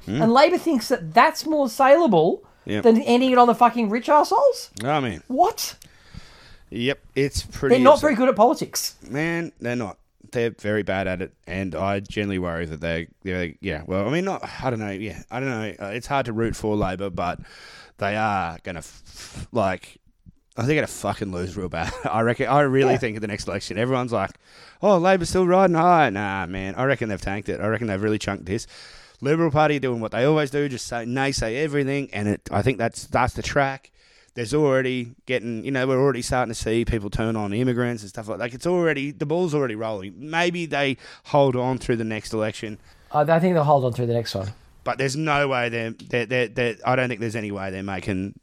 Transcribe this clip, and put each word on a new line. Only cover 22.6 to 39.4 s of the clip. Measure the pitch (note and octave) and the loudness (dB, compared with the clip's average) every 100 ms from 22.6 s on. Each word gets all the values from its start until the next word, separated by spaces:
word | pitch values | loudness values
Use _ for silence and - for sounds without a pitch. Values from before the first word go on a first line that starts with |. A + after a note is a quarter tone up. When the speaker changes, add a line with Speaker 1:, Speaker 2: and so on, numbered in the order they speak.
Speaker 1:
really | C#3 C3 C3 | 4 4 4
Speaker 2:
Yeah. | C3 | 2
Speaker 1:
think | B2 G#2+ | -2 -4
at | |
the | G#2 | -6
next | G#2 - | -6 -6
election, | F#2+ - F#2+ | -6 -4 -2
everyone's | B2 C3 B2 | 0 0 -2
like, | A2+ F#2+ - _ - - - | -2 -2 -6 _ -20 -20 -2
"Oh, | G3 F#3 | 2 4
Labor's | F3+ F#3+ E3 | 4 2 2
still | F3+ F#3 | 2 4
riding | F3+ F#3+ E3 | 6 6 6
high." | F3 E3+ C3+ | 6 6 4
Nah, | G2 G#2 G2 F2 | 2 -2 -4 -4
man, | F#2+ F#2+ G2 | -6 -6 -2
I | C3 | 0
reckon | C#3 A2+ | 0 -2
they've | F#2+ | -4
tanked | - G2+ G2 | -4 -6 -6
it. | E2+ | -4
I | G2+ | -2
reckon | A2 A2+ | -2 -2
they've | F#2+ | -2
really | G#2+ G#2+ | 0 -2
chunked | - G2 F#2 | -2 -6 -4
this. | G2+ - - - - - _ | -6 -8 -18 -20 -20 -20 _
Liberal | B2+ D#3+ E3 | -2 0 2
Party | D3 D#3 C#3+ | 2 2 2
doing | B2+ A#2 | -2 -2
what | A2 | -4
they | G#2+ C3+ | 0 2
always | D#3 C#3+ | 2 0
do, | C#3+ C#3+ | -2 -2
just | B2 - | -4 -8
say, | A#2+ A#2 | -8 -4
naysay | C3 C3+ C3 A2+ B2 | -2 -2 -2 -4 -2
everything, | D#3 C#3+ C3+ C#3 C#3 | -2 -2 -2 -2 -4
and | G2+ G#2 | -4 -2
it, | G2+ - | -2 -2
I | G2 | -2
think | A#2 G#2+ | 0 0
that | A2+ - | -2 -6
starts | - B2+ A#2+ - | -4 0 0 -2
to | |
track. | - D3 C3+ C3+ _ _ _ _ _ | -4 0 -2 -4 _ _ _ _ _
There's | - A2 | -8 -2
already | D3 D3 C3 B2+ B2+ A#2 B2 - | 2 2 2 0 -4 -8 -10 -4
getting, | B2+ A#2 A2+ B2+ | -4 -4 -6 -4
you | |
know, | C3+ C3 | -2 2
we're | C3 | 2
already | C#3 B2 | 2 0
starting | A#2 B2+ A#2 | -2 -2 -2
to | A2+ | -4
see | A2+ A2+ A2+ | -2 0 0
people | A#2 G2+ | -2 -2
turn | - A2+ A2 | -2 -2 -2
on | G#2 | -2
immigrants | G#2 B2+ A#2+ A#2+ A#2+ | 0 0 0 -2 -4
and | G2+ | -10
stuff | - G#2+ | -12 -10
like | F2 | -6
that. | A#2+ | -8
Like, | |
it's | B2 E3+ | -4 -2
already, | F3+ E3 C#3+ C#3 | 2 2 0 -4
the | A#2 D3 | -6 -4
ball's | E3+ | -2